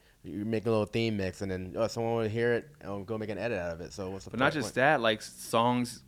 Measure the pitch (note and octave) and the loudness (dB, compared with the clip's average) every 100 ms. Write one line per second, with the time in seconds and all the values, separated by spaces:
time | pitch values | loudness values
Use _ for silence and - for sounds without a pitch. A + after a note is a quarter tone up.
0 | _ _ F#2+ E2 G#2+ A2 G#2+ A2 G#2 A#2 | _ _ -10 -6 -2 0 2 2 2 2
1 | A2+ G#2+ F#2+ - G2 F#2 F#2 F2+ A2+ A#2+ | 0 0 -2 -4 -4 -4 -4 -2 0 0
2 | A#2 A#2 A2 A2 A#2+ A#2 - - - G2+ | 0 2 0 2 2 2 -2 -12 -10 -8
3 | G2 A2 G#2+ G2 A2 G#2 F2 E2 E2+ - | -6 -6 -4 -4 -2 -2 -4 -6 -10 -8
4 | F#2 F#2+ - A2+ C#3 D#3+ A2 B2 C3+ D3+ | -8 -8 -8 0 2 2 -2 2 4 6
5 | A2+ A2 - - - A2+ A#2 B2 A#2+ - | 4 2 -4 -14 0 4 4 4 0 -6